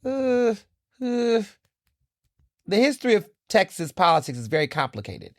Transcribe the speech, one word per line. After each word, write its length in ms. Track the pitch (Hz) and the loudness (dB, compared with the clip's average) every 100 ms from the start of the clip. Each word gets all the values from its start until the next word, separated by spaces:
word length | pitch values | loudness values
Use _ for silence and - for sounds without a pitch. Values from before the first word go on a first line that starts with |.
uh, 500 | 262 269 262 247 240 214 _ _ _ _ | -4 -2 0 2 2 -2 _ _ _ _
uh. 380 | 247 240 233 226 202 _ _ _ _ _ _ _ _ _ _ _ - | -4 -2 0 0 -2 _ _ _ _ _ _ _ _ _ _ _ -2
The 80 | 196 | 2
history 380 | 269 269 254 | 2 0 0
of 140 | 214 - _ _ | 0 0 _ _
Texas 440 | 165 - - 160 | 2 2 -4 -10
politics 460 | - 175 160 147 123 | 2 4 4 0 -10
is 100 | 113 | -4
very 180 | 151 147 | -2 -2
complicated. 680 | 151 131 110 101 92 - | -2 -4 -6 -12 -14 -16